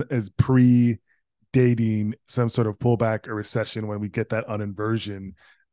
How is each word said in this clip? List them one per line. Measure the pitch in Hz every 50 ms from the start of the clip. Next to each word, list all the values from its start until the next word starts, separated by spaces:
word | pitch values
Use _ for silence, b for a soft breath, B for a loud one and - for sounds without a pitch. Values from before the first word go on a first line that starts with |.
| 127 -
is | 143 120 104 98
predating | _ - - - 131 127 123 123 123 123 120 120 113 - _ _ _ _ _ _ _ _ _ _ - 135 127 120 120 113 117 110 107 107 104 107 120 - _
some | - - 131 120 117
sort | - - 117
of | 107 101
pullback | - - 120 120 98 117 110 110 104 -
or | 123 110
recession | 104 104 - - 120 110 - - 113 107
when | 107 104 104
we | 104 101
get | - 117 110 -
that | 113 110 110
uninversion. | - 110 104 104 101 98 98 107 110 113 110 101 104 101 98 95 95 - b b b b b b b